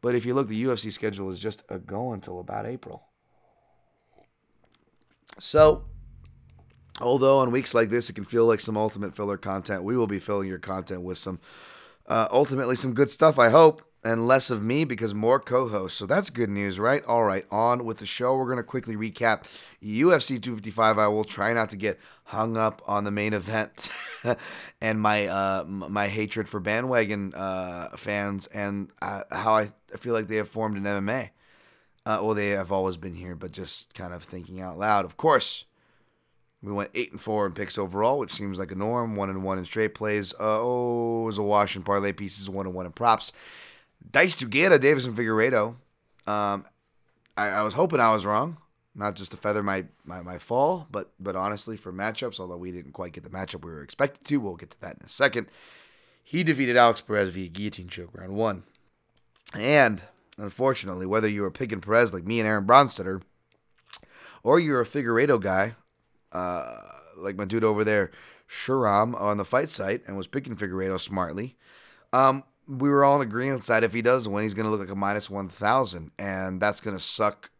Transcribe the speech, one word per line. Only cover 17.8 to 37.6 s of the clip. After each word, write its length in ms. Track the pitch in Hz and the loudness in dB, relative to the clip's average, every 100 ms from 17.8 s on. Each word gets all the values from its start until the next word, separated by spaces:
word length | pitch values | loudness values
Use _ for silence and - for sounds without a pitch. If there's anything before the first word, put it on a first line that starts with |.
with 140 | 117 110 | -2 -8
the 80 | 101 | -8
show. 280 | - 123 131 | -2 0 0
We're 120 | 127 | 0
gonna 160 | 127 | -4
quickly 320 | 113 131 113 107 | -4 -8 -6 -6
recap 480 | 110 - 117 107 - - - _ | -6 0 2 2 -2 -20 -20 _
U 320 | 107 107 165 | -6 2 6
F 100 | 165 | 6
C 180 | - 127 | 4 -4
two 140 | 110 | -6
fifty-five. 440 | 113 107 104 110 107 | -8 -8 2 4 6
I 80 | 104 | 4
will 180 | 104 | 2
try 280 | 107 - 101 | -2 -2 0
not 180 | 117 110 | 2 0
to 60 | 101 | -2
get 240 | 104 - - _ | -4 -4 -10 _
hung 320 | - 104 113 113 | -10 -4 -2 0
up 260 | 110 107 - | 0 -2 -4
on 180 | 101 | -2
the 80 | 104 | -2
main 200 | 101 107 | -2 -2
event 580 | 107 92 110 107 - - - - - | -2 -2 -4 -4 -6 -10 -8 -14 -8
<laughs> 560 | 117 120 - - - _ | -4 -4 -4 -16 -18 _
and 200 | 110 110 | -2 0
my, 260 | 107 107 101 | 2 2 0
uh, 360 | 98 98 95 | 0 0 0
m-, 220 | 78 98 80 | -4 -10 -6
my 200 | 104 101 | -2 -2
hatred 400 | 104 107 - 104 | -2 -4 -4 -6
for 100 | 104 | -4
bandwagon, 760 | 92 107 127 123 107 104 98 | -2 -2 0 2 2 -2 -4
uh, 640 | 82 95 95 90 87 85 - | -6 -6 -4 -6 -8 -12 -10
fans 500 | - 104 101 98 - | -6 -4 -4 -6 -8
and, 420 | 107 101 101 95 _ | -6 -6 -6 -8 _
uh, 220 | - 101 - | -8 -8 -8
how 240 | - 113 | -4 0
I 160 | 110 104 - _ - | 2 0 -8 _ -12
feel 160 | 123 | -4
like 120 | 113 101 | -4 -2
they 100 | 107 | -4
have 120 | 104 | -4
formed 280 | 110 110 101 | -4 -4 -4
an 100 | 98 | -4
M 220 | 101 98 | -2 -2
M 0 | |
A. 220 | 127 107 _ _ _ _ _ _ _ - | -4 -6 _ _ _ _ _ _ _ -4
Uh, 140 | 110 | -2
well, 120 | 107 | 0
they 160 | 104 101 | 0 0
have 220 | 101 90 | -2 -2
always 240 | 98 95 87 | -2 -2 -4
been 200 | 90 85 | -10 -12
here, 180 | 90 | -12
but 180 | 85 90 | -12 -14
just 400 | 82 92 - - | -12 -10 -10 -10
kind 220 | - 90 | -14 -14
of 80 | 87 | -14
thinking 380 | - 92 85 92 | -14 -16 -14 -12
out 160 | 92 85 | -12 -4
loud. 260 | 104 104 | 2 2
Of 140 | 90 - | 2 0
course, 480 | 160 139 - - - _ _ _ _ _ _ _ _ _ | 4 4 2 -6 -12 _ _ _ _ _ _ _ _ _
we 100 | 101 | -8
went 180 | 101 101 | -6 -4
eight 160 | - 123 | -6 -8
and 100 | 110 | -8
four 240 | - 107 | -4 -2
in 80 | 101 | -2
picks 240 | 80 | -4